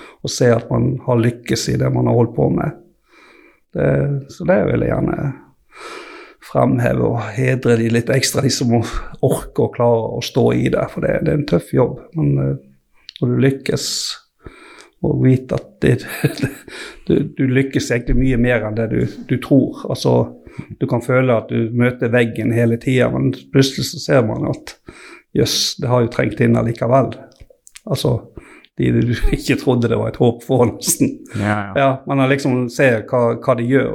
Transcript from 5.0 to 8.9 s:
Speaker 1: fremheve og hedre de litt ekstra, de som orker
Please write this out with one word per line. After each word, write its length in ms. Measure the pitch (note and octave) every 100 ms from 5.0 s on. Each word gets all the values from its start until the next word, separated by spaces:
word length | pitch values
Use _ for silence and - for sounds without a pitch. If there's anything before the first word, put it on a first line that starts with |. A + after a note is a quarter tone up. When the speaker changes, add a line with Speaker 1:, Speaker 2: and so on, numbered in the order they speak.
| - - C3+ - - _ _ - - - - - - _
Speaker 1:
fremheve 680 | - C3+ B2+ B2+ B2 B2+ A#2
og 140 | A#2 G#2+ A2
hedre 400 | B2+ C3 A#2+ A#2
de 120 | A#2
litt 200 | A#2 A2+
ekstra, 320 | C3+ - -
de 80 | B2
som 220 | - B2
orker 960 | A#2 G#2+